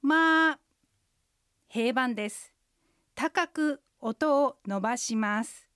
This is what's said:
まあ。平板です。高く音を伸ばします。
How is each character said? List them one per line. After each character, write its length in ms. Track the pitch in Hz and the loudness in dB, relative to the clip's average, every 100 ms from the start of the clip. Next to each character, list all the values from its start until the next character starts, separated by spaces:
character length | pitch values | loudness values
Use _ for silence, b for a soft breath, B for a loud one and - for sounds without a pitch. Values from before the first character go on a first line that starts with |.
ま 520 | 277 311 320 320 320 | 2 2 4 4 4
あ。 60 | 285 _ _ _ _ _ _ _ _ _ _ _ | 0 _ _ _ _ _ _ _ _ _ _ _
平 200 | - 233 | -2 0
板 260 | 247 254 | 0 -2
で 140 | 220 208 | -2 -6
す。 260 | - - _ _ _ _ _ _ | -8 -18 _ _ _ _ _ _
高 340 | - 320 - 339 | -6 -4 -2 -2
く 340 | - 302 277 _ _ | -2 -2 -2 _ _
音 440 | 220 220 311 277 | -8 -2 2 4
を 120 | 277 - - | 2 -2 -6
伸 140 | 196 | -4
ば 160 | 208 240 | -2 -4
し 200 | - 226 | -4 -2
ま 280 | 214 208 | 0 -2
す。 240 | 220 - _ | -4 -8 _